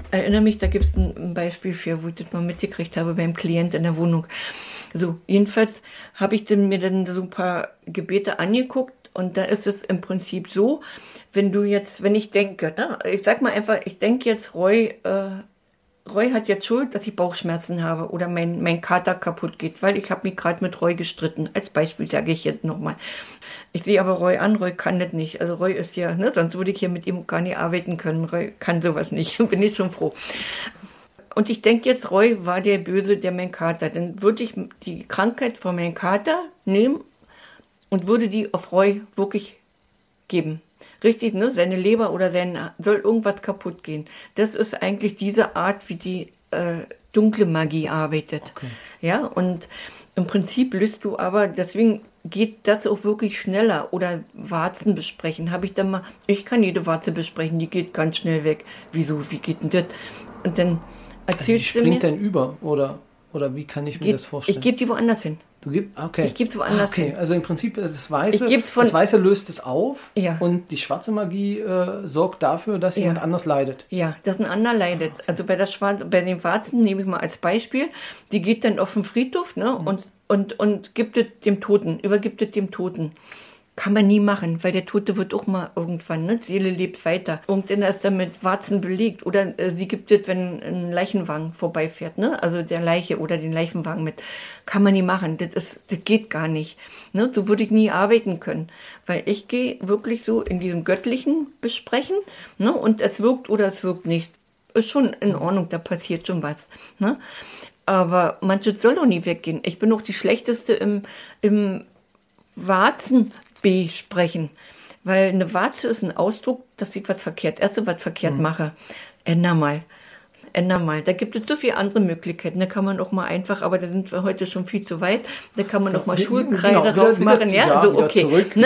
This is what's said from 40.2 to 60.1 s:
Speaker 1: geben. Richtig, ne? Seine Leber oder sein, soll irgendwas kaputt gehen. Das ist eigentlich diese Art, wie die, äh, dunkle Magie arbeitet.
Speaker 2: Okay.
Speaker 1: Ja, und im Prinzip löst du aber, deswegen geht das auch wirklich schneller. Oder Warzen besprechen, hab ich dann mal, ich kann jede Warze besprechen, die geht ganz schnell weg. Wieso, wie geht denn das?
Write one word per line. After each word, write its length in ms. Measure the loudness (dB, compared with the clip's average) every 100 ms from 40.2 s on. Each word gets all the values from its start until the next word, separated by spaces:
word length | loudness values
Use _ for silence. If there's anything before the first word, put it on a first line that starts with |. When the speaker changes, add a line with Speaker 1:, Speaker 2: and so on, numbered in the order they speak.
| _
Speaker 1:
geben. 340 | -2 -2 -6 _ _ -20 _
Richtig, 300 | 2 4 0
ne? 160 | 0 0
Seine 260 | 2 0 2
Leber 340 | 2 4 2
oder 180 | 2 0
sein, 260 | 0 -2 -4 -8 -4
soll 200 | 0 2
irgendwas 440 | 2 2 0 -4
kaputt 420 | -6 -6 -8 -12
gehen. 220 | -10 -10 -10 -18 -12 -2
Das 180 | -2
ist 280 | 0 -2 0
eigentlich 320 | -2 0 -2 -2
diese 400 | 0 2 2 0
Art, 320 | -2 -2 -6
wie 60 | -10
die, 320 | -8 -8 -10 _ _
äh, 320 | -4 -2 -4 -10 -18 _
dunkle 320 | 4 4 4 2
Magie 420 | 2 0 -2 -2
arbeitet. 640 | -2 -2 -2 -4 -10 -10 -14
Speaker 2:
Okay. 120 | -14 -14 -18 -6
Speaker 1:
Ja, 240 | -2 0 0
und 420 | 0 -2 -2 -8 -18 -18 -18 -10 -4
im 120 | 0
Prinzip 460 | 0 0 0 0
löst 300 | 2 -2 -2 -8
du 120 | -4
aber, 300 | 0 2 0
deswegen 540 | 0 -4 2 2 2 -6 _ -10
geht 420 | -2 -2 0 0
das 180 | 2 2
auch 180 | 0
wirklich 360 | 0 0 -2 -4
schneller. 500 | -2 2 2 2 -2
Oder 300 | -4 -2 -4 -10
Warzen 600 | -16 -6 -2 -2 -2 0
besprechen, 580 | 0 -4 -6 -8 -4 -4
hab 120 | -4
ich 100 | -4
dann 160 | -2 -2
mal, 120 | -2 -8 -14 -2
ich 180 | -2 2
kann 180 | 2
jede 220 | 4 2 0
Warze 260 | -2 -2
besprechen, 480 | -4 -6 -4 -2 -2
die 80 | -2
geht 240 | -4 -4
ganz 240 | -2 -2 0
schnell 260 | -2 0
weg. 220 | 0 -2 -6 -20 -8
Wieso, 400 | -2 -2 -2 -4
wie 60 | -8
geht 220 | -6 -4
denn 80 | 0
das? 160 | 0 0 -8 -16